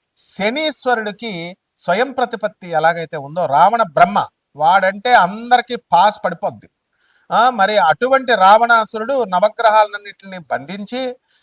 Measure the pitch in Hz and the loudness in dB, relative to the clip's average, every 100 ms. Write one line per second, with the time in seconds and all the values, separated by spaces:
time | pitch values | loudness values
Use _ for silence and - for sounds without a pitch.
0 | _ - - - 208 285 311 - 254 226 | _ -18 -14 -6 -4 -4 -4 -4 -4 -4
1 | 208 202 233 170 175 - _ _ - 190 | -6 -10 -10 -10 -12 -16 _ _ -4 -2
2 | 269 262 247 214 208 - 175 156 165 170 | -2 -4 -6 -6 -10 -10 -6 0 0 0
3 | 160 156 139 175 151 143 190 233 190 147 | -6 -12 -10 -6 0 2 4 2 -2 0
4 | 185 202 127 _ _ 143 160 190 185 202 | 0 0 -4 _ _ -2 0 2 0 -2
5 | 247 240 180 214 240 247 - 240 _ 175 | 2 2 2 -4 0 0 0 -12 _ 2
6 | 208 - 185 175 185 110 - _ _ _ | 2 0 -6 -6 -8 -10 -18 _ _ _
7 | _ _ - 190 247 233 190 208 165 151 | _ _ -4 0 2 2 0 2 2 2
8 | 247 269 254 214 190 220 233 233 214 220 | 0 0 0 4 6 6 6 2 0 -6
9 | 233 269 202 208 214 226 226 214 208 208 | -4 -4 -2 0 0 0 2 4 2 -4
10 | 202 - 196 185 156 123 139 202 196 247 | -16 -20 -18 -16 -10 -10 -8 -12 -10 -8
11 | 254 254 _ _ | -8 -10 _ _